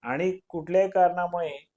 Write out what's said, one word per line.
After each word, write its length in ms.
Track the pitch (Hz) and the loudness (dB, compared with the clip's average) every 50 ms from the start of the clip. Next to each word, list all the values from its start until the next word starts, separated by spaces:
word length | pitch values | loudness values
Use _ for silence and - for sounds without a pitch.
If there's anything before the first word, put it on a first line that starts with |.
आणि 380 | - 120 127 143 175 185 185 185 _ _ | -6 -6 -4 -2 -2 -2 -4 -4 _ _
कुठल्याही 400 | - 170 151 165 175 190 196 190 | -12 -10 -8 0 2 2 2 4
कारणामुळे 760 | 196 190 180 175 175 180 180 175 175 175 170 151 143 139 _ _ _ | 4 4 4 4 4 0 -4 -4 -2 -4 -4 -4 -6 -10 _ _ _